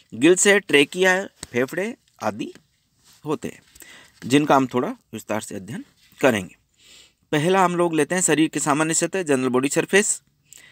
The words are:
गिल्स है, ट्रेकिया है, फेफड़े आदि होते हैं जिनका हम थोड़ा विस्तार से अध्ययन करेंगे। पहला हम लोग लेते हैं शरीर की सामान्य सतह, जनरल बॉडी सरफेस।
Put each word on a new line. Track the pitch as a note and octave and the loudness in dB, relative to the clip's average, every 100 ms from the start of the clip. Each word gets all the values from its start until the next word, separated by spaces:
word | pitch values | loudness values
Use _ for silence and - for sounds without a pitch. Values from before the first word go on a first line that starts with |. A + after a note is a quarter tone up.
| _ | _
गिल्स | G#2+ C#3+ F3+ G#3 | 2 4 4 4
है, | G3+ | 2
ट्रेकिया | - D3 C#3+ F3+ F#3 | 2 2 2 0 0
है, | F#3 G3+ _ - | 0 -4 _ -8
फेफड़े | A#2+ C3+ E3 G#3 C4+ _ - | -4 -4 -4 -8 -10 _ -8
आदि | - G#3+ F4+ - _ _ _ _ _ _ | -6 -6 -10 -14 _ _ _ _ _ _
होते | D3 D3+ - | -8 -8 -8
हैं | - _ - - - - _ | -16 _ -20 -20 -20 -20 _
जिनका | A2 C#3 D3 C#3+ | 0 2 4 2
हम | B2+ | 2
थोड़ा | B2 D#3 B3 _ | -2 -4 -6 _
विस्तार | A2 - G#2+ | -14 -8 -8
से | - | -8
अध्ययन | G#2 F#2+ F3 C#4+ _ _ - | -12 -12 -14 -16 _ _ -2
करेंगे। | C#3 G#2+ F2+ _ _ _ - - _ _ _ | 0 0 -4 _ _ _ -20 -20 _ _ _
पहला | D3+ E3 F#3+ | -2 2 2
हम | F3+ F3 | 2 2
लोग | F3 | 0
लेते | D#3+ C#3+ | 0 0
हैं | F3+ | 0
शरीर | E3 D3+ D#3+ | 0 2 0
की | D3+ | 0
सामान्य | D3+ C#3+ D#3 | -2 0 0
सतह, | D#3 E3+ F#3+ | -2 -2 -2
जनरल | D#3+ C3 B2+ | 0 0 2
बॉडी | B2 C3+ | 0 0
सरफेस। | E3 - F#3+ G#3 - _ _ _ - - | -2 0 0 0 -4 _ _ _ -20 -20